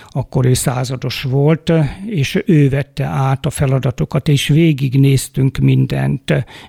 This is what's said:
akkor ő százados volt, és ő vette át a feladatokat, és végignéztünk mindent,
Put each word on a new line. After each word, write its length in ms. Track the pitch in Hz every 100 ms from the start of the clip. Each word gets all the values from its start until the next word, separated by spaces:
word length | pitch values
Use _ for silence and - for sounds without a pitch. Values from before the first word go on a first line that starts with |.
| -
akkor 380 | 139 - 139 127
ő 80 |
százados 680 | 123 147 127 127 123 131 -
volt, 500 | 135 135 147 160 - 165 143 185 208
és 360 | 185 131 185 -
ő 220 | 151 143
vette 360 | 139 - -
át 420 | 139 151 135 135 -
a 40 |
feladatokat, 800 | - 139 131 131 - 156 135 -
és 200 | 143 -
végignéztünk 1120 | 151 165 135 139 135 139 131 - 139 135 -
mindent, 840 | 135 131 131 135 135 143 - 143 - -